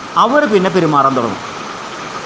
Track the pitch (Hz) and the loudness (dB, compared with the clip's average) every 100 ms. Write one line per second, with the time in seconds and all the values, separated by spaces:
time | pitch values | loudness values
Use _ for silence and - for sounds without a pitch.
0 | - 170 220 294 294 202 190 180 160 143 | -4 0 2 2 4 2 2 2 2 4
1 | 135 131 113 92 - - - - - - | 4 2 -2 -4 -10 -10 -12 -12 -12 -12
2 | - - | -10 -10